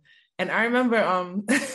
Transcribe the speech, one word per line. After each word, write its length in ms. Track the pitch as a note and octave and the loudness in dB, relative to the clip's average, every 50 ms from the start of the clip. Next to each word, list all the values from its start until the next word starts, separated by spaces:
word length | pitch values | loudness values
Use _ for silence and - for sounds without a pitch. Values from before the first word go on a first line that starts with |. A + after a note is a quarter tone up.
| _ _ _ _ _ _ _ - | _ _ _ _ _ _ _ -6
And 100 | F#3 E3+ | -4 -2
I 140 | D3 G3 A3 | 0 0 0
remember, 340 | A#3 A#3+ B3 B3+ A#3+ A#3 A3 F#3 | 2 2 2 2 2 2 2 2
um, 420 | E3 F#3 F#3 F3+ F3+ F3+ G3+ G3+ G#3 C4 C#4+ C#4+ C4+ - | 2 0 0 -2 -4 -6 -6 -2 0 0 0 0 -2 -4